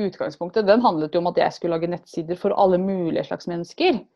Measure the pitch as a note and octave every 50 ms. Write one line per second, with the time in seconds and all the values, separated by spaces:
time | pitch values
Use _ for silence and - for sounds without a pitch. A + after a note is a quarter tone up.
0 | G#3 F#3 - - C3+ D3+ D3+ - E3+ F3+ - A3 G#3 F#3+ G#3 B3 A#3+ A3+ F3+ D#3
1 | D3+ D3+ - F3 F3 F3 F3 E3+ E3+ D#3+ - - - E3+ E3 E3 E3+ E3+ F3 F3
2 | - - - E3+ D#3+ D#3+ F3+ - - G3+ - - G3+ F#3+ F3+ F3+ F#3 G3 G3 F#3
3 | E3+ D#3+ - - D3+ - F3 E3+ - F3+ E3+ E3+ E3+ - - - D#4+ F4+ C4 G3
4 | - _ _